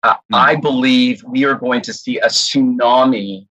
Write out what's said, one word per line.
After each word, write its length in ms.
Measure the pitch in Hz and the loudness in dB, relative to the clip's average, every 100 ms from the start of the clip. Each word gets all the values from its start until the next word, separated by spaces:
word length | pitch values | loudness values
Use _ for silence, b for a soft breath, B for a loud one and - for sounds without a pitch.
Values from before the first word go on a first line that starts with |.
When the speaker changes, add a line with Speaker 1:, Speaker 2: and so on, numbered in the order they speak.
Speaker 1:
Uh, 140 | 120 - _ | 0 -2 _
Speaker 2:
Hmm. 60 | 117 | 0
Speaker 1:
I 200 | 139 151 | 2 2
believe 680 | 147 131 131 127 127 123 | 0 0 2 2 2 -2
we 200 | - 127 | -4 -2
are 120 | 139 131 | 0 0
going 260 | 123 123 | -2 -2
to 120 | - | -4
see 240 | 110 - 123 | -12 -6 -2
a 120 | 113 | 0
tsunami 1160 | - - 139 131 123 120 127 131 117 98 95 98 | 0 -2 0 0 2 2 4 2 0 -6 -10 -16